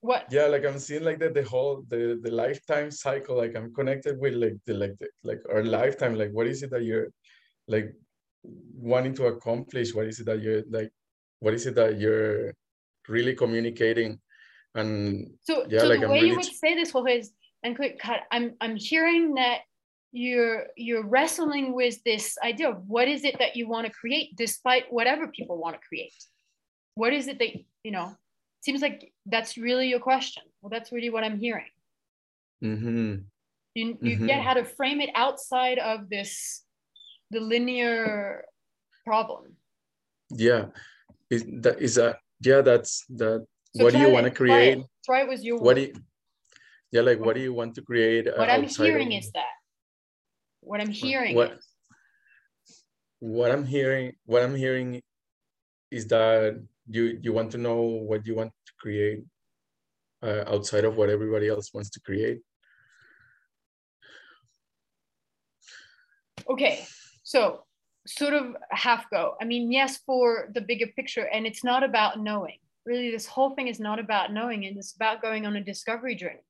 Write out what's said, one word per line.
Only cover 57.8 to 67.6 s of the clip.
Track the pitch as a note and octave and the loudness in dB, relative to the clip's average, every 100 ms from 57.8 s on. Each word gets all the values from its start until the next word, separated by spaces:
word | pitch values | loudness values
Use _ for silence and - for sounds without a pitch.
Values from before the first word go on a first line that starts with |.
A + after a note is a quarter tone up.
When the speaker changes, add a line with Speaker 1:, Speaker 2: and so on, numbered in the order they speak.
Speaker 2:
what | A#2 A2+ G#2+ G#2+ G#2+ | 0 -2 -2 -4 -2
you | A2 | -4
want | A2+ _ _ | -4 _ _
to | _ | _
create, | A2 G#2 G#2 G#2+ A#2 _ _ _ _ _ _ _ _ _ | -6 0 0 -2 -12 _ _ _ _ _ _ _ _ _
uh, | A2+ G#2 - | -4 -4 -2
outside | G#2 G2+ G#2 | -2 0 2
of | A2 A2 | 2 2
what | G#2 | 2
everybody | G#2 G#2+ G#2+ G#2 | 2 0 0 0
else | G#2 G#2 | -2 -6
wants | G#2+ G#2 | -12 -12
to | - | -14
create. | - - A2 A#2+ _ _ _ _ _ _ _ _ _ _ _ _ _ _ _ _ _ - - _ _ _ _ _ _ _ _ _ _ _ _ _ - - - _ _ _ _ - - | -6 -2 -2 -4 _ _ _ _ _ _ _ _ _ _ _ _ _ _ _ _ _ -20 -20 _ _ _ _ _ _ _ _ _ _ _ _ _ -20 -20 -20 _ _ _ _ -18 -6
Speaker 1:
Okay, | C4 C4+ D3 - - - _ | 0 2 0 -10 -20 -20 _
so | - C4 G#3 - | 0 2 2 0